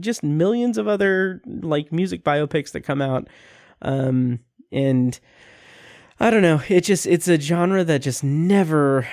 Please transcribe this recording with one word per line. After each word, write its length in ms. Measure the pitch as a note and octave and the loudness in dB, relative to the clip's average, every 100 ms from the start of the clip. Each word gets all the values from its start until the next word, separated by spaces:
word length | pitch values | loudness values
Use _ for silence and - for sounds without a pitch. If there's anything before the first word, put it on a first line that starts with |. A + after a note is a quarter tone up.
just 200 | G3 A#3 | -8 -4
millions 560 | D3 D3+ F#3 A#3+ A#3+ A3 | -2 0 2 0 0 -2
of 100 | G#3 | -2
other, 540 | G3+ G3 F#3+ F#3+ F#3 - | 0 0 0 -2 -6 -12
like, 480 | - E3 D3 D3+ | -10 -4 -4 -2
music 320 | E3 F#3 F#3 D#3+ | -2 -2 -4 -2
biopics 460 | D3 D3+ D#3+ - | 0 -2 -4 -6
that 80 | - | -8
come 200 | - C#3+ | -6 -4
out. 280 | C3+ C3 - - - - _ _ | -2 -4 -6 -16 -20 -20 _ _
Um, 580 | - C3+ C3 B2+ B2 A#2+ - _ _ | -4 -2 0 0 0 -4 -10 _ _
and 460 | D3 C3+ B2+ B2+ - _ _ - - - - - - - - | -2 0 2 0 -4 _ _ -20 -20 -20 -20 -20 -20 -20 -2
I 100 | A3+ | 2
don't 120 | A3 | 4
know. 180 | F3 D3+ - | 4 2 2
It 140 | F3+ | 2
just, 260 | F3 G3 - | 2 0 0
it's 200 | F3 F3 | 0 2
a 100 | E3 | 0
genre 460 | C#3+ F3 F3+ F#3+ E3+ | 2 0 2 0 0
that 140 | D3 | 0
just 220 | C#3 B2 | -2 -4
never, 840 | C#3+ D3 F3 G3+ E3 D#3 C#3 C3+ A#2+ | -2 0 2 2 4 2 4 2 -2